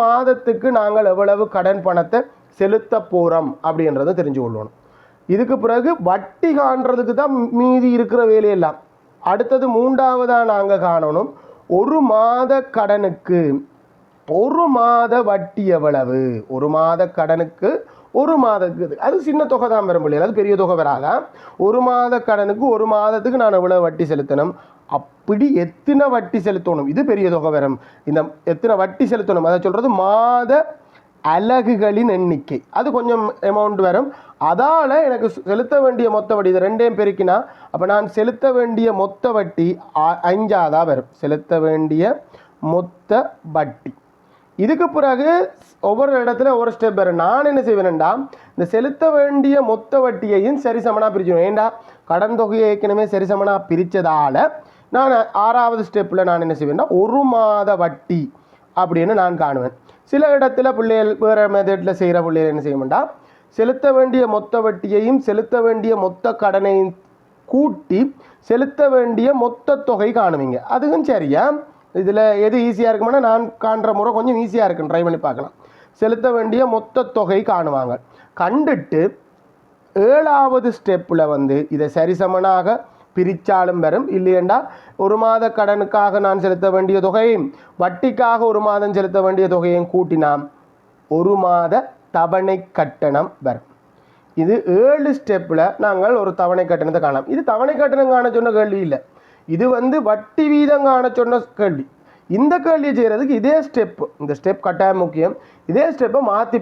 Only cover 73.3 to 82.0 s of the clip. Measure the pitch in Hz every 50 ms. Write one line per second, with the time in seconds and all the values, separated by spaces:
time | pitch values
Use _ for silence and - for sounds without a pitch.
73.3 | 226 233 233 226 - - 220 220 220 220 214 226 202 202 214 240 214 226 233 254
74.3 | 240 226 233 196 196 226 214 190 170 170 156 147 160 170 170 170 165 - - 143
75.3 | 120 127 139 - _ _ - - _ - - _ _ - 220 220 226 226 247 254
76.3 | 240 233 220 220 220 247 262 247 220 220 220 - - 254 247 247 - 226 202 170
77.3 | 196 202 202 226 196 175 160 151 139 135 127 123 123 127 - _ _ - - _
78.3 | - - 175 185 233 294 302 320 254 160 - - 156 156 175 - - - _ _
79.3 | _ _ _ _ _ _ _ _ _ _ _ _ - 196 202 240 277 302 311 302
80.3 | 285 277 269 262 254 254 220 247 226 - - 196 185 175 180 - 170 165 156 147
81.3 | 147 139 139 135 139 147 147 - 156 143 151 143 - 170